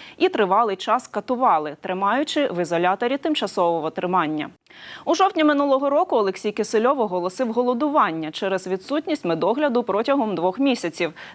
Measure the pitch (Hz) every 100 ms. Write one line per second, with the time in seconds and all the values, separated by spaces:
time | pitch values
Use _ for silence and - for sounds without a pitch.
0 | - - 370 311 196 202 233 190 - 240
1 | - 214 202 247 254 165 151 147 175 185
2 | 196 247 302 302 285 175 170 170 180 180
3 | 240 277 330 302 208 - 170 165 151 190
4 | 180 185 156 156 - - _ - - -
5 | - 339 392 339 302 285 285 269 277 294
6 | 370 - 196 190 214 208 208 220 240 285
7 | 208 180 180 - 247 226 247 240 294 294
8 | 208 160 156 - 196 190 185 190 - 294
9 | 349 302 175 165 170 240 294 240 226 196
10 | 240 277 220 170 175 185 277 240 170 -
11 | 165 - -